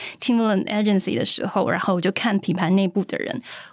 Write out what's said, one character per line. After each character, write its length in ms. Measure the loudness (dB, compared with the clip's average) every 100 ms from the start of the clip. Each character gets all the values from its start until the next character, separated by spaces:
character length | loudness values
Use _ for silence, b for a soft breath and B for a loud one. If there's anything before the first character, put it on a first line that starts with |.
| B B
Timberland 440 | 0 2 2 0 0
Agency 500 | 0 2 2 2 0
的 80 |
时 220 | 0 0 -2
候， 220 | -2 0
然 120 | 0
后 140 | 0
我 60 | 0
就 100 | 0
看 260 | 0 0 0
品 160 | 0
牌 140 | 0 2
内 160 | 2 2
部 160 | 0
的 120 | -2 -4
人， 240 | -4 -6 B B B